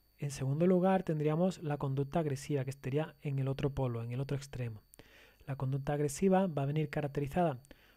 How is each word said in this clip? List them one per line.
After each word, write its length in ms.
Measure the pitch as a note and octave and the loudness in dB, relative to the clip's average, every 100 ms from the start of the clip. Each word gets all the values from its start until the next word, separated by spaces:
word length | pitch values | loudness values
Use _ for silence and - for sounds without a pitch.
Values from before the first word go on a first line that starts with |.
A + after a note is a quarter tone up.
| _ _ | _ _
en 120 | C#3+ | -8
segundo 360 | C#3 C3+ C#3+ F3 | -4 -2 4 4
lugar, 360 | F#3 F#3 F#3+ | 6 4 2
tendríamos 600 | F3+ D#3 D3+ D#3 F#3 - | 2 0 2 2 2 0
la 140 | D#3 D3 | -4 -2
conducta 440 | C#3+ C3+ C#3 E3+ | -2 -2 0 0
agresiva, 440 | D3+ C3+ - C#3+ | 0 -2 -2 -2
que 60 | B2+ | -2
estaría 460 | C3 C3 C#3+ D#3 - | -6 -2 -2 -2 -6
en 160 | D3+ C#3 | -4 -2
el 100 | C3+ | -2
otro 260 | C3+ C#3 | 0 -2
polo, 280 | C#3 B2+ A#2 | 0 -2 -2
en 100 | A#2 | -4
el 80 | B2 | -4
otro 160 | C#3 C#3 | -4 -4
extremo, 460 | - B2 A#2+ G#2+ - - - - - _ - | -6 -8 -6 -8 -16 -20 -20 -20 -20 _ -8
la 100 | C3+ | -4
conducta 360 | C3 C#3 C#3 | -2 -2 -2
agresiva 540 | D3 D3 - F#3+ F#3 G3 | 0 0 2 4 6 4
va 160 | C#3+ | 0
a 40 | C#3 | 0
venir 220 | D3+ D3 | 0 -2
caracterizada 720 | D#3 D3+ C#3+ C#3+ F3+ E3+ B2 - - - | -2 -4 -2 -2 2 0 0 -10 -20 -20